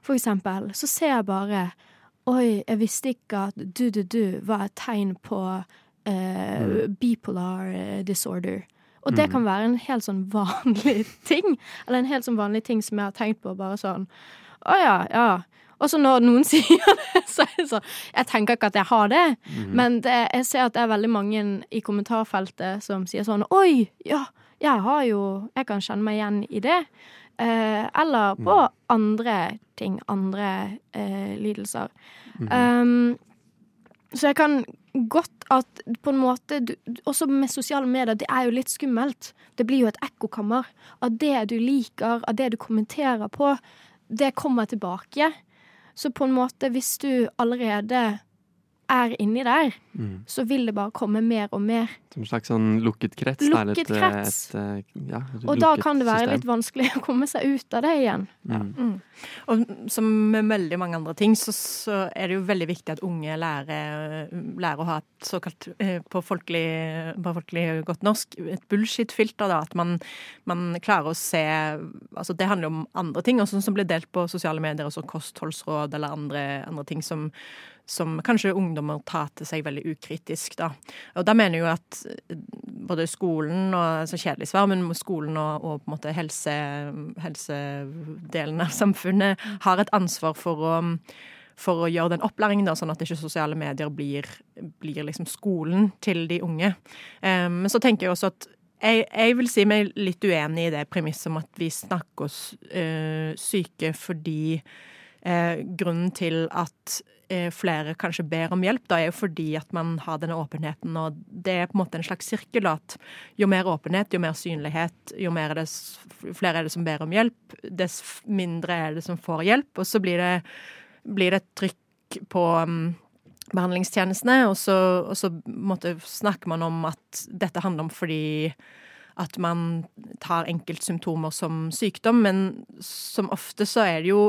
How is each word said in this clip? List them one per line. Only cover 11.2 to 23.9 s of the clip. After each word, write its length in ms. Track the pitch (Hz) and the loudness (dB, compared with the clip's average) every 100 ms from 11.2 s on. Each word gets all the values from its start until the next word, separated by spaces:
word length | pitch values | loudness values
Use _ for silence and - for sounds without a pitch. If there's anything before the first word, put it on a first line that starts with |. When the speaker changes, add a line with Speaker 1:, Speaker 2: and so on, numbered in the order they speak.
| - | 0
Speaker 1:
ting, 300 | 311 392 262 - - - | 2 2 0 -4 -16 -2
eller 140 | 247 | 0
en 60 | 262 | 0
helt 160 | 277 247 | -2 0
sånn 140 | 226 | -2
vanlig 240 | 202 214 220 | 0 -2 0
ting 140 | 220 | -2
som 160 | 208 208 | 0 -4
jeg 80 | 202 | -4
har 60 | |
tenkt 300 | - 214 220 | -2 -2 -2
på, 100 | - 185 | -6 -6
bare 220 | 190 202 | -6 -4
sånn, 300 | 196 185 190 - - - - - - | -4 -4 -8 -12 -20 -20 -20 -8 4
"Å 140 | 381 | 6
ja, 140 | 311 185 - | 6 4 4
ja." 160 | 226 233 180 - _ _ _ | 4 4 4 -2 _ _ _
Og 80 | - | 2
så 80 | 320 | 6
når 240 | 277 254 | 8 8
noen 180 | 240 240 311 | 10 8 8
<laughs> 0 | |
sier 160 | 302 233 339 | 6 10 8
det, 420 | - 440 622 - - | 10 6 6 2 2
så 180 | - | 2
er 80 | - - | 2 2
det 100 | 311 | 0
sånn, 140 | 220 - - - - | -2 -4 -14 -4 -2
jeg 100 | 247 | 2
tenker 300 | 233 208 233 | 2 4 4
ikke 160 | 208 | 4
at 80 | 208 | 2
jeg 60 | 185 | 4
har 240 | 226 208 | 6 6
det, 160 | 285 339 233 | 6 6 2
Speaker 2:
Mhm. 320 | - 208 196 226 | -4 -6 0 4
Speaker 1:
men 240 | 240 240 | 4 4
det, 140 | 247 247 233 | 4 4 4
jeg 140 | 247 254 | 0 0
ser 180 | 269 247 | 2 2
at 80 | |
det 80 | 233 | 4
er 60 | 233 | 2
veldig 220 | 214 226 | 2 2
mange 340 | 220 202 214 208 196 - | 2 2 0 0 -2 -4
i 140 | 220 | -6
kommentarfeltet 1000 | 208 202 208 226 220 196 190 - 185 196 | -2 -2 0 0 0 -2 -4 -6 -6 -6
som 240 | - 196 180 | -6 -6 -4
sier 160 | - | -4
sånn, 200 | 208 208 - | -2 0 4
"Oi, 400 | 381 381 269 208 | 6 8 6 2